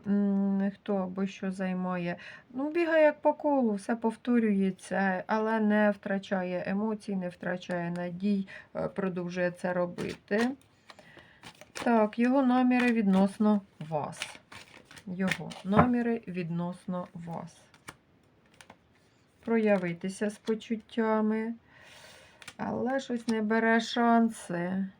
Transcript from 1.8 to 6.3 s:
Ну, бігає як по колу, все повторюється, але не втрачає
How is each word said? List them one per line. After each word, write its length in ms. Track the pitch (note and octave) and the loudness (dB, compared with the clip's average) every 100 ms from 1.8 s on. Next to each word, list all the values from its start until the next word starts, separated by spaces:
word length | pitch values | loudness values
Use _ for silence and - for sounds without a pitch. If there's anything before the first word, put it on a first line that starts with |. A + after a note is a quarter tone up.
| F#3 F3+ F3 F3+ - - - | -2 -2 -4 -6 -12 -20 -12
Ну, 220 | B3+ D4 | -6 -2
бігає 320 | E4+ D#4+ D#4+ | 0 2 6
як 180 | D4+ D4+ | 6 4
по 120 | D4+ | 0
колу, 400 | D4 D4 C#4 A3+ | 2 2 4 2
все 220 | G3+ - A#3 | 0 -2 -2
повторюється, 1300 | A3+ A3 B3 A#3+ A3 G3 F#3+ F3+ - F#3 G3 F#3 - | -2 -2 0 2 4 2 2 -2 -4 0 0 0 0
але 320 | A3 A3 A3 | 0 2 2
не 320 | G#3 G#3+ G#3 | 4 4 4
втрачає 720 | G3+ G3+ G3 - | 2 -2 -4 -2